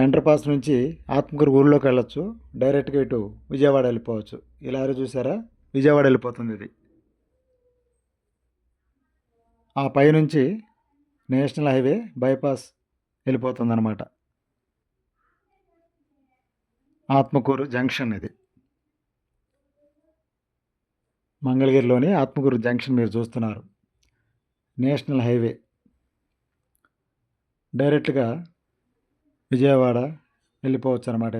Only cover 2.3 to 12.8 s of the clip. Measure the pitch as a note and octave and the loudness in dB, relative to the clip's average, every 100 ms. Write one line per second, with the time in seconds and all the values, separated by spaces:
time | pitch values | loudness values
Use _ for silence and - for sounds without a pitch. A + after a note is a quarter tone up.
2.3 | A#3 - B2+ B2+ C#3 C3+ C#3 B2 B2 G2+ | -12 -14 -4 -2 0 -2 -2 -2 -4 -8
3.3 | G#2+ - C#3 C#3+ C#3 B2+ A#2 A#2 A2+ G#2 | -12 -10 0 2 2 0 -2 -6 -10 -10
4.3 | - - _ C3 C3 C3+ C3 C3 B2+ B2 | -18 -20 _ -10 -6 -4 -4 -6 -6 -4
5.3 | G3+ A3+ _ _ C#3 C#3 D3 C#3 B2+ B2 | -6 -10 _ _ 0 4 6 6 4 0
6.3 | A#2 A#2 G#2+ G2+ _ _ _ _ _ _ | -10 -10 -10 -14 _ _ _ _ _ _
7.3 | _ _ _ _ _ _ _ _ _ _ | _ _ _ _ _ _ _ _ _ _
8.3 | _ _ _ _ _ _ _ _ _ _ | _ _ _ _ _ _ _ _ _ _
9.3 | _ _ _ _ - C#3 C#3 C#3+ D#3 D3+ | _ _ _ _ -6 -2 4 6 6 2
10.3 | D#3 C3 G#3+ - _ _ _ _ _ - | 2 0 -2 -12 _ _ _ _ _ -6
11.3 | C3 C#3 - D3+ C3 C3 F#3 A3+ C3 B2+ | -2 -2 -2 0 0 0 -2 -4 -6 -2
12.3 | C3+ C#3+ C3 - _ | -2 -2 -6 -10 _